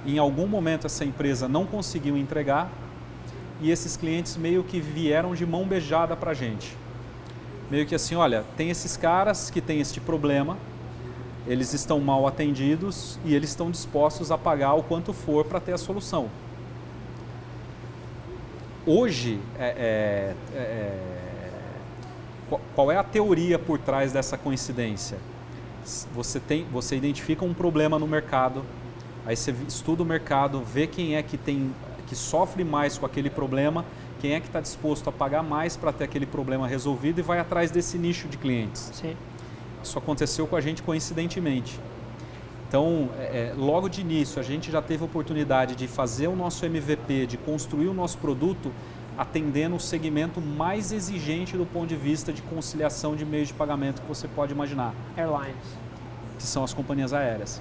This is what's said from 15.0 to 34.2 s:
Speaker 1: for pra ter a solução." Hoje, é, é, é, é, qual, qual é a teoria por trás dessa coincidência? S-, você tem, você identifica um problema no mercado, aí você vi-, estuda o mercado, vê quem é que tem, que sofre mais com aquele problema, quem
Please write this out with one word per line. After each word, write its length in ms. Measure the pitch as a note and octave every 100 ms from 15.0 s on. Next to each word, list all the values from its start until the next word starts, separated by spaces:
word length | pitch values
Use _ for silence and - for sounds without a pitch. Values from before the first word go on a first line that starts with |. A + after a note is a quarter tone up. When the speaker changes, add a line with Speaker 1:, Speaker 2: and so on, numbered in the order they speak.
| E3+
Speaker 1:
for 320 | - - D3 D3+
pra 140 | F#3
ter 140 | F3
a 40 | F3+
solução." 520 | - G3 F#3+ F3 A#2 - - - - - - - - - - - - - - - - - - - - - - - - - -
Hoje, 520 | E3 A#3+ C3+ A#2+ G#2 G2+ -
é, 60 | B2
é, 680 | A#2+ A#2 G#2+ G#2+ G2+ G2 F#2+ - C#3
é, 20 |
é, 420 | A#2+ A2+ G#2 G2 F#2 F2+ F2+ F#2 F#2 F#2 F#2 F#2 - - - - - - -
qual, 120 | D3 -
qual 180 | - C#3
é 60 | F3
a 60 |
teoria 560 | G3 A3 G#3 E3+ F3 E3+
por 180 | B2+ D3
trás 340 | - C#3 C#3
dessa 240 | C3+ C3 C3+
coincidência? 840 | C#3+ C3 - B2 A#2 G2+ - F#2+ - - - - - - -
S-, 220 | - - A#2+
você 240 | A#2+ C#3+
tem, 260 | - D3+ E3+
você 240 | B2 - C3+
identifica 500 | C#3 C#3 - D#3 F3+
um 80 |
problema 460 | E3+ F3+ D#3 D3+ D#3
no 80 | D#3
mercado, 560 | D3+ D3+ C3+ C3 C3+ C3+ - - - - - A2+
aí 80 | A2+
você 160 | -
vi-, 140 | B2 C#3
estuda 340 | - - E3
o 40 | E3+
mercado, 560 | D#3+ - C#3 C#3 C#3
vê 260 | A#2 A#2+ D#3
quem 280 | F3 E3+ D3+
é 60 |
que 160 | D3 C#3+
tem, 340 | - C#3 C3+ C3 - - -
que 80 | B2
sofre 480 | - D#3 F#3 F#3
mais 340 | F3 D3 D3 C#3
com 80 | C3
aquele 240 | C#3+ C#3
problema, 560 | C#3 C#3 C3 D3 E3 E3+ - -
quem 140 | -